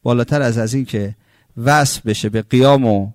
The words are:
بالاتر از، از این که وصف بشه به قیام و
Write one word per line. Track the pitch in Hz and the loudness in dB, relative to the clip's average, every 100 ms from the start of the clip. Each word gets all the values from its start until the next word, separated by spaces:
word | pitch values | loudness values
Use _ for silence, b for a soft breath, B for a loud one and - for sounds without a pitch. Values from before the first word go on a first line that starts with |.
بالاتر | 120 120 117 147 | -2 0 0 0
از، | 123 113 | 0 -2
از | 110 | -2
این | 135 | -4
که | 127 107 101 110 _ _ _ - | -4 -6 -6 -10 _ _ _ -4
وصف | 123 147 143 - 110 | 2 2 2 -2 -4
بشه | 104 110 | -4 -4
به | 110 | -4
قیام | - 127 135 139 | 0 4 4 4
و | 117 101 98 | 2 0 -2